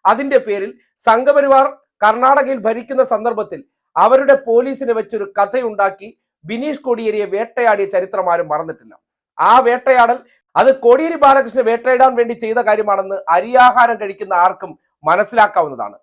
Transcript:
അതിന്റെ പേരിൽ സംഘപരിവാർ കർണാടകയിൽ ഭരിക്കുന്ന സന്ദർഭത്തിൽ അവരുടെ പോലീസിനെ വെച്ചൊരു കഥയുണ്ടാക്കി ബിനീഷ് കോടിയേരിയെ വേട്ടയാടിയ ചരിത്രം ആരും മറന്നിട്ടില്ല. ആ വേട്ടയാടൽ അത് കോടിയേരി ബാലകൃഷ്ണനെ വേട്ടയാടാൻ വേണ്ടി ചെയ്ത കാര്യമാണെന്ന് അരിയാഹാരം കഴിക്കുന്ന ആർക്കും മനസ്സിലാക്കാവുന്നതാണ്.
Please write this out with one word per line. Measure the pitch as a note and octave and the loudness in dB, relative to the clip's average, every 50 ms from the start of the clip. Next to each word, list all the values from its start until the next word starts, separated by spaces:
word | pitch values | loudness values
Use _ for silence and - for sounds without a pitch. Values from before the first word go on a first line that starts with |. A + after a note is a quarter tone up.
| _ | _
അതിന്റെ | F#3 A3+ A3+ C#4+ C#4 C4+ B3 - | 0 -2 -2 -2 0 0 0 0
പേരിൽ | A3 G3+ G3+ - C3 - _ _ _ _ _ | 0 -6 -6 -6 -10 -12 _ _ _ _ _
സംഘപരിവാർ | - A#3+ A3 A#3 C4 C#4 C#4+ D4 C#4+ C#4 C4+ C4 C#4 C#4 C#4 _ _ _ _ _ | 0 0 0 2 2 2 2 2 2 4 4 4 2 2 -4 _ _ _ _ _
കർണാടകയിൽ | G#3 G#3+ A3 A#3+ B3 C4 C#4+ C#4+ C#4 B3+ C4+ A#3+ G3 | 0 0 0 2 2 2 2 2 0 -2 -6 -4 -4
ഭരിക്കുന്ന | A3 A3+ A#3+ A#3 - C4+ B3 C4 | -4 -4 -4 -8 -6 -2 -2 -2
സന്ദർഭത്തിൽ | C4 A#3+ G#3 G#3+ A#3+ A#3+ D4+ G#3 - - - - _ _ _ _ _ _ | 0 -2 -4 -4 -6 -6 -6 -8 -10 -12 -16 -18 _ _ _ _ _ _
അവരുടെ | D#3+ F#3 A3+ B3+ C4 C#4 C4+ C#4 C4+ C4+ | 2 2 4 4 2 4 2 2 2 2
പോലീസിനെ | A#3 A3+ A#3 B3 C4+ C4+ - C4+ A#3 A3+ | 0 0 0 0 0 -6 -6 -4 -4 -4
വെച്ചൊരു | A3 A3 - A#3 G#3+ G3+ G3 _ | -4 -4 -6 -8 -8 -8 -6 _
കഥയുണ്ടാക്കി | G#3 G3+ G3+ A3 C4 B3 A3+ G#3 G3 G3+ G3 F#3+ _ G3 A3 _ _ _ _ _ _ _ | -2 -2 -2 -2 -4 -4 -4 -2 -2 -2 -2 -2 _ -20 -20 _ _ _ _ _ _ _
ബിനീഷ് | D#3 A3 A#3 C4+ D4+ C#4+ D4 D4 | -10 -10 -8 -6 -8 -8 -8 _
കോടിയേരിയെ | C4 A#3+ A3 A3+ A3 G#3+ G#3+ G#3 F#3+ F#3 | -6 -6 -4 -4 -4 -4 -4 -6 -4 -6
വേട്ടയാടിയ | G3+ A#3 A#3 _ - A#3+ A3+ G#3 G3+ G3 F#3+ G3 | -6 -6 -6 _ -2 0 0 0 0 -4 -4 -4
ചരിത്രം | F#3 F3+ F#3 - F#3+ F#3 F3+ | -6 -4 -4 -6 -4 -2 -2
ആരും | E3+ E3+ E3 D#3 | -2 -2 -4 -4
മറന്നിട്ടില്ല. | D3+ D#3 E3 D#3+ D#3 _ A#2 A2+ _ _ _ _ _ _ _ _ _ | -6 -6 -6 -10 -14 _ _ -20 _ _ _ _ _ _ _ _ _
ആ | - D#3 F#3+ A3+ B3+ | -2 2 4 4 4
വേട്ടയാടൽ | B3+ A#3 A#3+ B3 B3 C4+ C4 B3 A#3 A#3 B3 B3+ _ _ _ _ _ _ _ | 4 2 -2 0 0 0 2 2 2 2 0 -4 _ _ _ _ _ _ _
അത് | - E4 C4+ C4+ C4+ - | 2 2 2 2 2 4
കോടിയേരി | A#3 B3 C4+ D#4+ E4 E4 D#4 C#4+ | 4 4 4 2 -4 -2 2 4
ബാലകൃഷ്ണനെ | C4+ C4+ C#4 C4 A#3 G3+ C4 A#3 A3 | 4 4 4 0 -2 -4 -2 -2 -2
വേട്ടയാടാൻ | A#3 A#3 A#3 B3+ B3+ B3 C4 C4 B3 A#3 | -2 -2 -2 -2 2 2 2 2 2 0
വേണ്ടി | A#3 A3+ A#3 A#3 A#3 | -2 -4 -4 -8 -6
ചെയ്ത | A3 A3+ B3 A#3 A3 | -4 -4 -2 0 0
കാര്യമാണെന്ന് | G#3 G#3+ G#3+ G#3 G3 F#3+ F#3+ F#3+ G3 F#3+ - - E3 | 0 0 0 -2 -2 -2 -4 -6 -8 -8 -2 0 0
അരിയാഹാരം | F3+ G#3+ A#3 B3 B3+ B3 B3 B3 B3 A#3+ A#3+ A#3 G3 | 0 0 2 4 6 6 6 6 4 2 2 0 -4
കഴിക്കുന്ന | G#3+ G3 G3 _ G#3 F#3+ F#3+ F3 F3 | -8 -12 -10 _ -8 -4 0 2 2
ആർക്കും | F#3 F#3 _ F#3+ F3 - _ _ _ _ _ C#3+ | 2 0 _ -14 -16 -18 _ _ _ _ _ -2
മനസ്സിലാക്കാവുന്നതാണ്. | D#3 E3+ F#3+ G#3 G3+ A#3+ A#3 G#3+ G#3 - F#3 E3 D3 C3+ A#2 A2 G#2 G2+ _ | 0 0 0 0 -2 2 2 2 2 2 -2 -4 -2 -6 -10 -10 -12 -12 _